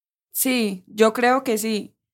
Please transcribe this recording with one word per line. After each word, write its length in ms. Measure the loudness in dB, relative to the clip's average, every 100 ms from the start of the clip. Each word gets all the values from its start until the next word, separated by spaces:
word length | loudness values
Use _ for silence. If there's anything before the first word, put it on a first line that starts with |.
| _ _ _
Sí, 520 | -6 -2 0 -2 -6 -12
yo 260 | 2 2
creo 300 | 4 2 2
que 140 | 0 -4
sí, 380 | -2 -4 -6 _ _